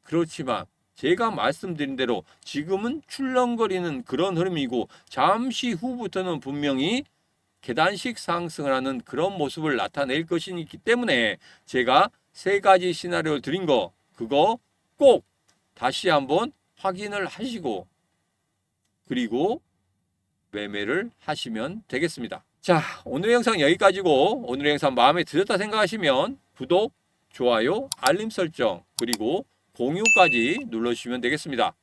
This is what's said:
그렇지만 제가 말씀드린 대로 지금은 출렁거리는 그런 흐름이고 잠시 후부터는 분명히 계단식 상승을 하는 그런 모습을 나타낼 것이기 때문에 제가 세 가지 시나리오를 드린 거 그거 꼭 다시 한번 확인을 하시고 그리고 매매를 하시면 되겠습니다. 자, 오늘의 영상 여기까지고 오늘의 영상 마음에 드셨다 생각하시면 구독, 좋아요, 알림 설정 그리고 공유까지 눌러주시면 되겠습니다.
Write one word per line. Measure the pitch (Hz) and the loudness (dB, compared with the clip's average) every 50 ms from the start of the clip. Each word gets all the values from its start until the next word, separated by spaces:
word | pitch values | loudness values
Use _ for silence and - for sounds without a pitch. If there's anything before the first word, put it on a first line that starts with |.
| _ | _
그렇지만 | - 156 170 170 160 - - 143 127 113 101 - _ _ _ _ _ _ | -2 0 0 0 0 -4 -8 -4 -4 -4 -4 -4 _ _ _ _ _ _
제가 | - - 147 180 180 233 226 | -4 2 2 2 2 2 -2
말씀드린 | - 131 104 - - - - 190 170 147 147 135 135 | 0 0 0 0 -2 -2 -8 -8 -6 -6 -6 -6 -2
대로 | 127 131 117 117 92 - _ _ _ _ | -2 0 0 0 -2 -4 _ _ _ _
지금은 | - - 143 151 165 190 196 214 240 294 311 _ | -8 -8 -8 -4 -2 -4 -2 -2 -4 -6 -6 _
출렁거리는 | _ - - 269 262 254 254 254 240 240 226 226 208 190 185 175 170 147 127 120 | _ -10 -6 -6 -2 0 0 0 0 0 -2 -2 -2 0 -2 -4 -4 -6 -6 -6
그런 | - 135 131 180 196 180 | -6 -2 0 0 0 0
흐름이고 | 165 180 190 175 156 139 120 127 120 104 - - - _ | 0 -2 -2 -2 -4 -4 -2 -2 -2 -4 -4 -10 -20 _
잠시 | _ - 131 135 170 202 226 247 262 233 - - 240 | _ -2 2 2 4 4 2 0 -4 -4 -4 -4 -4
후부터는 | 214 160 220 262 254 247 226 185 - 190 185 185 165 139 | -4 -4 -4 -6 -6 -6 -8 -6 -4 -4 -4 -2 -4 -6
분명히 | - 131 143 147 147 143 135 131 139 180 233 262 285 _ _ _ _ _ _ _ _ _ _ _ | -6 -8 -6 -2 -2 0 0 0 0 0 0 -2 -4 _ _ _ _ _ _ _ _ _ _ _
계단식 | - - 123 151 156 185 208 185 - 247 226 - | -10 -6 0 2 2 2 0 -2 -6 -8 -8 -6
상승을 | - - 170 175 175 160 - - 147 139 135 | -4 -4 -2 -2 -2 -6 -8 -4 -2 0 0
하는 | 131 131 135 135 123 | 0 0 -4 -4 -6
그런 | - - - 131 165 196 196 | -8 -8 -4 -2 -2 -2 -2
모습을 | 180 147 135 - 160 156 156 135 | -2 -4 -4 -4 -4 -2 -2 0
나타낼 | 113 98 - - 143 143 127 - 156 170 | 0 -2 -4 -2 -4 -4 -2 -2 -4 -2
것이기 | 165 175 165 - 190 185 170 160 - - | -2 -4 -4 -4 -6 -8 -10 -10 -10 -16
때문에 | - _ 220 233 240 240 214 143 123 117 107 92 _ _ - - _ _ | -8 _ 0 0 0 2 0 2 2 2 0 -2 _ _ -20 -20 _ _
제가 | - - 127 123 120 127 156 190 220 _ _ _ _ _ | -4 -2 0 2 4 6 4 4 4 _ _ _ _ _
세 | - - 190 202 202 | -6 -2 -2 -2 2
가지 | 196 202 190 185 180 180 160 | 6 6 6 6 6 0 -4
시나리오를 | - - 175 175 170 156 160 147 135 | -4 -6 -4 -4 -2 0 0 -2 -2
드린 | - - 151 190 185 | -2 -4 -4 -2 2
거 | 156 139 110 95 85 _ _ _ _ _ | 2 2 2 2 -2 _ _ _ _ _
그거 | - 120 110 139 143 165 208 233 240 _ _ _ _ _ _ _ | -12 -6 0 2 4 4 4 2 -2 _ _ _ _ _ _ _
꼭 | _ 285 269 220 - _ _ _ _ _ _ _ _ _ _ _ | _ 6 8 8 6 _ _ _ _ _ _ _ _ _ _ _
다시 | - 120 127 135 - - 180 | -4 -2 -2 -2 0 0 2
한번 | 160 147 135 131 147 185 233 294 _ _ _ _ _ | 2 2 2 2 0 0 0 -2 _ _ _ _ _
확인을 | _ - 190 185 185 208 208 202 202 185 | _ -4 -4 -4 -4 -8 -6 -4 -4 -6
하시고 | 156 - 175 220 254 233 208 165 131 107 92 92 _ _ _ _ _ _ _ _ _ _ _ _ _ _ _ _ _ _ _ _ _ _ _ _ | -6 -6 -10 -10 -8 -8 -6 -6 -6 -6 -6 -10 _ _ _ _ _ _ _ _ _ _ _ _ _ _ _ _ _ _ _ _ _ _ _ _
그리고 | _ - 127 123 107 110 127 160 202 254 339 _ _ _ _ _ _ _ _ _ _ _ _ _ _ _ _ _ _ | _ -4 -4 -2 -2 -2 0 0 0 -2 -4 _ _ _ _ _ _ _ _ _ _ _ _ _ _ _ _ _ _
매매를 | - 104 104 104 104 101 104 104 139 180 220 233 _ _ | -10 -10 -10 -6 -6 -6 -4 -2 -2 -4 -4 -6 _ _
하시면 | _ - 151 - - 123 110 110 120 151 190 226 - | _ -8 -6 -6 -6 -8 -6 -6 -6 -6 -8 -12 -12
되겠습니다. | _ - - 160 160 - - 120 95 - - _ _ _ _ | _ -4 -4 -2 -4 -4 -8 -10 -10 -10 -12 _ _ _ _
자, | - - 175 156 156 - - - - | 2 2 2 2 2 -2 -10 -14 -10
오늘의 | - 131 143 190 220 240 | -6 -4 -2 0 2 2
영상 | 247 226 240 - - | 2 2 2 2 4
여기까지고 | 143 143 180 190 208 190 185 196 190 170 147 131 147 196 240 277 233 | 4 4 4 6 4 4 4 4 4 4 6 6 6 4 2 -2 -4
오늘의 | 120 123 135 143 147 | -6 -6 0 0 0
영상 | 147 143 156 139 127 | 0 2 0 0 4
마음에 | 120 117 135 156 175 156 | 6 6 6 6 4 -2
드셨다 | - - 156 190 - 226 | 0 0 -2 0 0 0
생각하시면 | 180 208 214 208 220 214 - 220 220 175 147 131 131 165 226 269 - _ _ _ | -2 -2 -2 0 0 0 0 -2 0 0 2 2 2 0 -2 -6 -12 _ _ _
구독, | _ 127 - 170 185 220 - _ _ _ _ _ _ _ _ | _ -2 0 2 2 2 0 _ _ _ _ _ _ _ _
좋아요, | _ - 127 123 117 110 113 135 185 226 277 - - | _ 0 2 2 4 4 2 0 0 -2 -4 -6 -8
알림 | - - 131 160 196 220 226 | -2 0 0 0 0 -2 -6
설정 | - - 180 160 165 - 123 107 90 85 _ _ _ - | -4 -4 -4 -4 -2 -2 -2 -2 -2 -4 _ _ _ -6
그리고 | 120 117 123 104 107 120 160 202 269 _ _ _ _ _ _ | 0 0 0 0 0 -2 -2 -2 -6 _ _ _ _ _ _
공유까지 | - 123 135 160 190 220 - - - 180 160 120 117 117 131 180 262 277 | -4 -4 -2 -2 0 0 2 6 6 4 4 4 2 0 0 0 -4 -6
눌러주시면 | - 113 113 113 120 120 - - 120 123 127 | -6 -4 -2 -2 -2 -2 -4 -4 -6 -6 -4
되겠습니다. | 120 123 143 151 - - 135 110 92 87 - _ | -2 -2 -2 -4 -6 -6 -2 0 -2 -2 -2 _